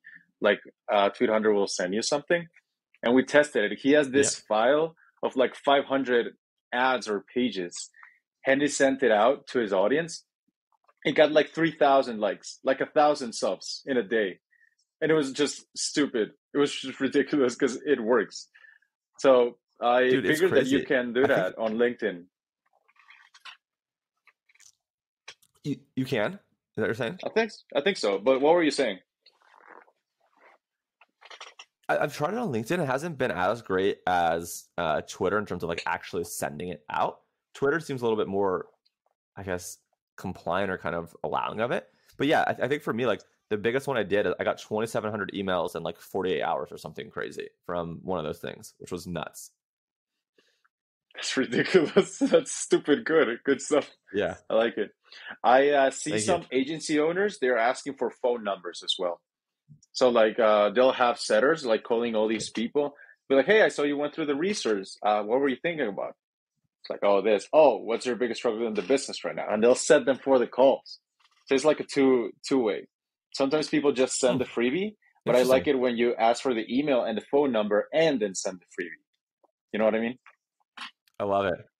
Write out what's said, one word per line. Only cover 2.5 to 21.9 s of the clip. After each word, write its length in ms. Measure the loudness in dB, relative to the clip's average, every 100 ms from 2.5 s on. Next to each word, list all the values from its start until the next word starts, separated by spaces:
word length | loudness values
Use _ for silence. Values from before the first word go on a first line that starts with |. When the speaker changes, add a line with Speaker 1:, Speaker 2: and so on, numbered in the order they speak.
| _ _ _ _ _
Speaker 1:
And 120 | 2
we 100 | 2
tested 460 | 4 4 4 0 -2
it. 80 | 0
He 120 | 4
has 180 | 4 4
this 280 | 2 2 -2
Speaker 2:
Yeah. 80 | -2
Speaker 1:
file 480 | 2 4 2 0 -6 _ _
of, 140 | -4 0
like, 180 | -2
five 300 | 0 2 2
hundred 520 | 2 -2 2 0 0 -8 _ _ _
ads 360 | -2 0 0 -2
or 120 | -6 -4
pages, 560 | -2 -2 -4 -8 -10 -16 _ -20 _ _ _ 0
and 160 | 0
he 60 | 0
sent 340 | 2 0 2
it 80 | 2
out 360 | 4 4 2 -4
to 100 | -4
his 140 | 0
audience. 520 | 0 2 0 -4 -12 -20 _ _ _ _ _ _ _
It 80 | -2
got, 180 | 4 4
like, 200 | 4 2
three 220 | 0 -2
thousand 480 | 2 4 4 2 -2
likes, 380 | -4 -4 -12 -6
like, 160 | -4 -2
a 60 | -2
thousand 460 | 2 2 2 -4
subs 500 | -4 -4 -4 -8 -12 -4
in 100 | -2
a 60 |
day. 380 | 0 0 -2 -6 _ _ _ _ _ _
And 120 | 0
it 20 |
was 180 | 2 0
just 340 | -2 -2 -4 -14 -8
stupid. 560 | -4 0 0 0 -4 -6 _
It 40 | -2
was 140 | -2
just 260 | -2 -10 -4
ridiculous 540 | 0 0 0 2 0
'cause 260 | 0 -2 -2
it 160 | -2 0
works. 480 | 2 0 0 -8 -20 _ -20 _ _ _ _ 0
So 400 | 4 6 4 -2 _ _
I 280 | 0 2 4
Speaker 2:
Dude, 160 | 2
it's 160 | 2 2
Speaker 1:
figured 160 | 2 2
that 100 | 2
you 120 | 0
Speaker 2:
crazy. 80 | 0
Speaker 1:
can 260 | -2 0
do 120 | 0
Speaker 2:
I 20 | 2
think 100 | 2
Speaker 1:
that 200 | 0 -4
on 160 | -4
LinkedIn. 500 | 0 0